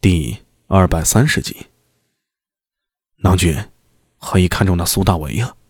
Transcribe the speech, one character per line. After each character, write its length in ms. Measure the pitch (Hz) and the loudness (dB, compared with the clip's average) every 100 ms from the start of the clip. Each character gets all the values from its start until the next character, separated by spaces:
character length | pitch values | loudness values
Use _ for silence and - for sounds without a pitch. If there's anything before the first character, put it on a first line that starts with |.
第 380 | 98 87 65 107 _ _ _ | 2 0 -2 -10 _ _ _
二 180 | 98 90 | 2 2
百 160 | 82 | 0
三 240 | 78 110 147 | 0 2 2
十 160 | - | 0
集。 240 | - - - _ _ _ _ _ _ _ _ _ _ _ _ _ _ _ | -6 -12 -20 _ _ _ _ _ _ _ _ _ _ _ _ _ _ _
“郎 180 | 95 90 | 0 2
君， 200 | 85 73 104 _ _ _ _ _ | 0 -2 -8 _ _ _ _ _
何 220 | - 95 | -2 0
以 80 | 90 | 2
看 180 | - | 2
中 120 | 98 87 | 0 0
那 80 | |
苏 180 | 85 - | -2 0
大 140 | 95 87 | 0 0
为 180 | 73 | -4
呀？” 220 | - 123 - _ | -6 -6 -8 _